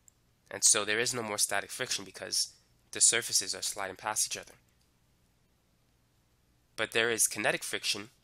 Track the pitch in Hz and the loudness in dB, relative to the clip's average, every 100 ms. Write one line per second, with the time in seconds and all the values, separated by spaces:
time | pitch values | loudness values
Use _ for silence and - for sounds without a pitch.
0 | - _ _ _ - 98 - 110 104 110 | -20 _ _ _ -12 0 4 4 4 0
1 | 123 123 110 104 - 101 95 - 127 - | 0 -2 -4 -2 0 0 -2 -6 -4 -6
2 | 95 - 98 92 - - _ _ _ 107 | -6 -12 -4 -2 -2 -6 _ _ _ 4
3 | - 117 - - 95 92 - 107 95 92 | 6 6 2 0 0 -4 -4 -4 -6 -6
4 | 110 107 - 101 - - _ _ _ _ | -4 -2 -2 -4 -10 -20 _ _ _ _
5 | _ _ _ _ _ _ _ _ _ _ | _ _ _ _ _ _ _ _ _ _
6 | _ _ _ _ _ _ _ - 110 117 | _ _ _ _ _ _ _ -6 -2 2
7 | 117 110 - 107 123 165 - 104 - 104 | 2 4 2 2 0 -2 -4 -6 -2 -4
8 | 104 _ | -6 _